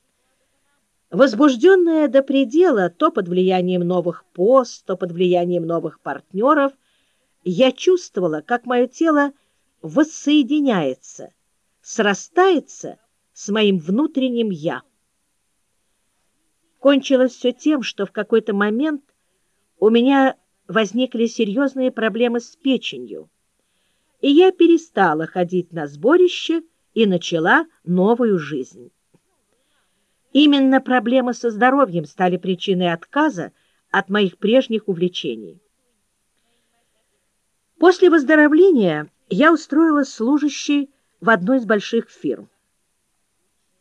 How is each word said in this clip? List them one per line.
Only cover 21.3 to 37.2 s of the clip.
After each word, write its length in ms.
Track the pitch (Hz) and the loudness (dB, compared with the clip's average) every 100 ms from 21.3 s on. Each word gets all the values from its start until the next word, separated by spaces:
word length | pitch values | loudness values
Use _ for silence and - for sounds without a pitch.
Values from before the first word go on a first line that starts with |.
| - 220 202 277 262 254 | -2 -4 -2 -4 -2 -4
проблемы 500 | 254 220 214 240 233 | -2 -6 -2 -2 -2
с 160 | 233 _ | -10 _
печенью, 720 | 277 247 - 131 123 82 80 _ _ _ _ _ _ _ _ _ | -4 -4 -4 -14 -16 -16 -18 _ _ _ _ _ _ _ _ _
и 100 | 269 | 2
я 200 | 285 370 | 6 4
перестала 760 | 370 339 339 - - 185 156 160 | 4 4 4 0 0 0 0 -4
ходить 460 | 185 175 180 175 | -4 -2 -4 -6
на 140 | 170 147 | -10 -12
сборище 760 | 147 190 349 359 - - 330 320 _ _ | -4 2 4 2 0 -6 -6 -6 _ _
и 120 | - 214 | -2 0
начала 600 | 175 - 170 165 254 330 _ | 0 -2 -2 2 0 0 _
новую 540 | - 180 190 240 240 190 | -4 0 2 2 0 -2
жизнь. 520 | 147 147 123 - 123 _ _ _ _ _ _ _ _ _ _ _ _ _ _ | -4 -10 -10 -16 -20 _ _ _ _ _ _ _ _ _ _ _ _ _ _
Именно 480 | 269 302 285 269 262 | 2 4 4 2 2
проблемы 540 | 269 254 226 262 247 | 0 -2 0 -2 -2
со 160 | 240 240 | -4 -6
здоровьем 560 | 214 247 277 254 170 147 | 0 0 2 0 -2 -8
стали 300 | - 180 175 | -4 -2 -2
причиной 560 | 180 180 - 180 180 | -4 -6 -4 -2 -2
отказа 600 | 165 - 277 311 190 135 _ _ _ _ | -4 -8 -2 -2 -4 -12 _ _ _ _
от 180 | 190 190 | -4 -2
моих 300 | 202 196 - | -2 -2 -2
прежних 500 | 196 247 262 220 - | 0 0 0 -6 -6
увлечений. 720 | 170 180 175 160 113 98 78 _ _ _ _ _ _ _ _ 240 233 _ _ _ _ _ _ | -4 -4 -4 -10 -10 -14 -20 _ _ _ _ _ _ _ _ _ _ _ _ _ _ _ _